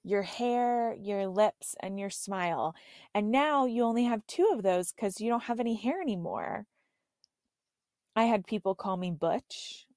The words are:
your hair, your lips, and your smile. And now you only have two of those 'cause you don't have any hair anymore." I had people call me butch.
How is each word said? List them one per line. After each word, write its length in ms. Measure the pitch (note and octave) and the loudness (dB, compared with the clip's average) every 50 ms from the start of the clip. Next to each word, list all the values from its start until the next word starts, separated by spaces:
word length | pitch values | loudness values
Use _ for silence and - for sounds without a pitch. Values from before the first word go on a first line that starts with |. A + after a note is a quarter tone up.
your 200 | - F3+ G3+ G3+ | -4 0 0 0
hair, 720 | F#3+ - - - A#3+ A#3+ A#3+ B3 B3 A#3+ A#3+ A#3+ A#3 A3+ - | 0 -2 -4 -2 0 0 2 2 2 2 2 0 0 -2 -4
your 320 | - G3 G3+ G3+ G3 G3 | -6 -6 -4 -2 -2 -2
lips, 500 | F#3+ F#3 G#3 G#3+ G3+ - _ - - - - | 0 4 4 4 4 2 _ -8 -8 -8 -6
and 180 | - F#3+ G3 G3 | -8 -8 -6 -6
your 120 | G3+ G3 | -6 -6
smile. 640 | - - - F#3+ G3 F#3 F3+ E3+ E3 C3 A2+ D#3+ E3 - - - - - - - - | -6 -8 -6 -6 -4 -2 0 0 0 0 0 -2 -4 -8 -18 -20 -20 -20 -16 -4 -2
And 160 | G#3 G#3 G#3 | 0 2 2
now 360 | A#3+ C4+ D4 D4+ D4 C#4 C4 | 4 4 4 4 4 2 2
you 180 | B3+ A3+ A#3+ A#3 | 2 2 2 2
only 200 | A#3 A3+ A#3+ A#3+ | 2 2 2 2
have 220 | A#3+ A#3 G#3+ - | 2 0 -2 -4
two 220 | - - - F4+ A4 | -6 0 2 4 4
of 100 | F4 A3+ | 4 4
those 300 | F#3 F#3+ F3+ F3+ F3+ - | 2 2 2 2 0 -2
'cause 280 | - - A3 G3 F#3 - | -4 -2 -4 -4 -2 -2
you 100 | G#3+ A#3 | 0 0
don't 140 | A#3 A#3+ - | 0 0 0
have 160 | - A#3 A#3 | -2 -2 -2
any 140 | A#3 A#3 A3+ | 0 -2 -2
hair 240 | G#3 G#3 B3 E4 F#4+ | 0 0 -2 0 0
anymore." 640 | F#4 C4+ G3+ F3 E3 - - - - - - - G#3+ - _ _ _ _ _ _ _ _ _ _ _ _ _ _ _ _ _ _ _ _ _ _ _ _ _ _ _ _ _ | -2 -2 -2 -2 -4 -4 -4 -4 -4 -4 -6 -8 -8 -12 _ _ _ _ _ _ _ _ _ _ _ _ _ _ _ _ _ _ _ _ _ _ _ _ _ _ _ _ _
I 80 | A3 A3+ | 2 4
had 220 | A#3 A3+ G3+ F3+ | 4 4 2 0
people 280 | - A3 G3+ - F#3+ F#3+ | -2 -4 0 0 0 -2
call 220 | - - G3+ F#3+ | 0 -2 -4 -2
me 140 | F3+ F3+ F3+ | -2 -2 -4
butch. 760 | E3+ D3+ E3+ E3 - B3+ - _ - - - - - - - _ _ | -2 0 0 0 0 0 -2 _ -14 -14 -12 -14 -14 -16 -20 _ _